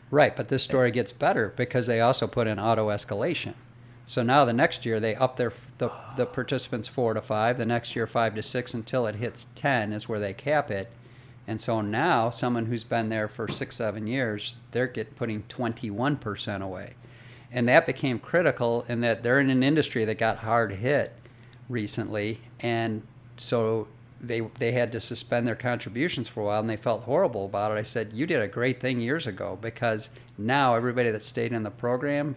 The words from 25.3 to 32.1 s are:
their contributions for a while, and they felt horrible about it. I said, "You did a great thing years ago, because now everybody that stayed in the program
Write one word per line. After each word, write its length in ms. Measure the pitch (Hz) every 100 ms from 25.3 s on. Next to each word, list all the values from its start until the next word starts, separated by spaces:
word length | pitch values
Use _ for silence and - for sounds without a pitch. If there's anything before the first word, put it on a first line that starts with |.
| 120 120
their 80 | 110
contributions 720 | 123 117 113 113 170 131 113
for 140 | -
a 40 | 104
while, 140 | 107
and 100 | 113
they 80 | 107
felt 260 | 123 107
horrible 420 | 113 151 185 110 98
about 260 | 101 107
it. 40 | 107
I 80 |
said, 300 | 110 117 107
"You 120 | 110 165
did 160 | 147
a 60 | 101
great 320 | 110 127 123
thing 200 | 127 120
years 280 | 117 160 120
ago, 300 | 92 95 95
because 480 | 113 - 120 110 - - - -
now 360 | 107 139 131
everybody 380 | 113 123 120 120
that 100 | 107
stayed 320 | - 123 117
in 80 | 117
the 80 | 104
program 680 | - 120 127 143